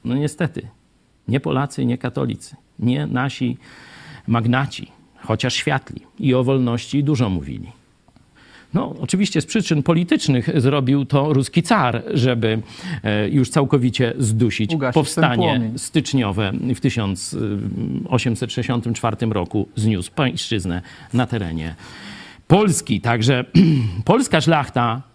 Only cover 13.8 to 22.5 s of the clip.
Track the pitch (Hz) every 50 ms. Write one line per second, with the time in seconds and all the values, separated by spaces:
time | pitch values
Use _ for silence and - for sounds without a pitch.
13.8 | 123 127 104 - 127 117 - - 131 107 110 110 123 110 - - 110 104 165 156
14.8 | 139 127 123 160 143 - - 156 160 135 123 113 - - 143 127 117 110 117 -
15.8 | - - - 160 - - - 131 117 101 92 101 107 95 - - - 123 - -
16.8 | - 135 - 117 104 98 95 - - - - - 117 101 104 101 107 101 98 -
17.8 | 113 - 135 - - - 127 117 - 123 113 - 127 110 - - 117 - 127 120
18.8 | - 120 113 - - 117 107 - 117 110 104 101 87 - - 107 95 - - -
19.8 | 107 110 107 90 82 - _ - 139 127 120 - - - 113 101 87 92 87 90
20.8 | - - - - - - - 120 123 113 120 113 98 82 82 80 78 82 85 -
21.8 | - - - - - - - - - - - - _ _